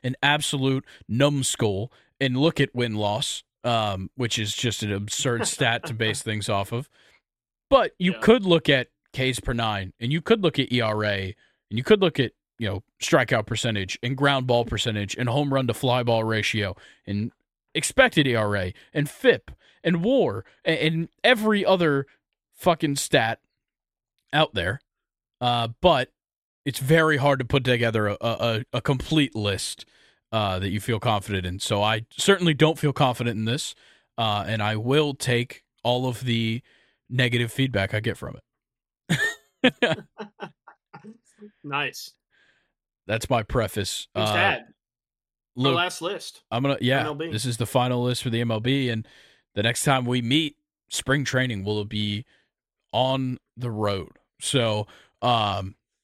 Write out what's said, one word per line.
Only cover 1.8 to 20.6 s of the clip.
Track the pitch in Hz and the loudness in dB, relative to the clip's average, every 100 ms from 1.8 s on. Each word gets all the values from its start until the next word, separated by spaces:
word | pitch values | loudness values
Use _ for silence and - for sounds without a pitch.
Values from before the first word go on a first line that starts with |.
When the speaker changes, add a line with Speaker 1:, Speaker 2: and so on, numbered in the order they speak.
| 113 _ _ - | -6 _ _ -4
Speaker 1:
and | 135 127 | -2 2
look | 160 - | 2 2
at | 139 123 | -2 0
win-loss, | 120 104 104 107 143 - - _ | -2 0 0 -2 -4 -8 -14 _
um, | 120 113 107 95 92 - | -2 0 0 -4 -6 -6
which | 120 - | -4 -2
is | 104 - | -4 -2
just | 123 - | -2 -2
an | 107 | -2
absurd | 101 104 - 135 117 117 | -4 -4 -4 -2 -2 -2
stat | - 123 117 - | 0 0 0 -4
to | 113 | -4
base | 110 104 | -2 -2
Speaker 2:
<laughs> | |
Speaker 1:
things | - 107 101 | -4 -4 -2
off | 101 98 | -2 -2
of. | 120 143 _ _ _ _ _ _ _ - | -6 -8 _ _ _ _ _ _ _ 2
But | 269 185 - | 4 4 0
you | 180 | -2
Speaker 2:
Yeah. | - | 2
Speaker 1:
could | - 240 185 | 6 6 6
look | 170 - | 4 4
at | 135 123 _ _ | 2 0 _ _
Ks | - 131 120 | -4 -2 -2
per | - | -4
nine, | 120 113 101 95 - | -2 -2 -2 -6 -6
and | 117 | -2
you | 160 | 0
could | - 226 | 2 4
look | 175 143 | 2 0
at | 127 | 0
E | 120 | 0
R | 110 107 | 0 0
A, | 104 101 95 - _ _ - | 0 -2 -4 -10 _ _ -8
and | 107 | -2
you | |
could | 127 214 | 4 4
look | 185 147 | 4 0
at, | 120 - _ - | -2 -4 _ -8
you | 107 | -6
know, | 98 - - | -6 -10 -10
strikeout | - 147 120 120 107 | 2 2 4 0 0
percentage | 117 120 107 95 - | -4 -2 -2 -4 -6
and | 120 135 | -6 0
ground | 143 139 127 | 2 2 2
ball | 120 113 | 0 0
percentage | 107 127 104 101 - | -2 -2 -4 -4 -4
and | 123 | -2
home | 131 143 | 0 0
run | 135 127 | 0 -2
to | |
fly | 113 131 123 | 0 0 2
ball | 120 113 | 2 2
ratio | 113 110 104 110 101 92 - _ - | 2 0 0 -2 -4 -6 -16 _ -6
and | 101 113 - _ _ _ | -4 -6 -8 _ _ _
expected | 160 - - 262 - 139 | -6 -2 4 4 4 2
E | 117 | 2
R | 104 101 | 0 0
A | 92 - - | -4 -8 -8
and | - 143 | -4 -4
fip | - 262 147 - - _ _ | 0 2 2 0 -20 _ _
and | - 170 | -2 0
war | 196 269 156 98 - _ | 2 2 2 -2 -10 _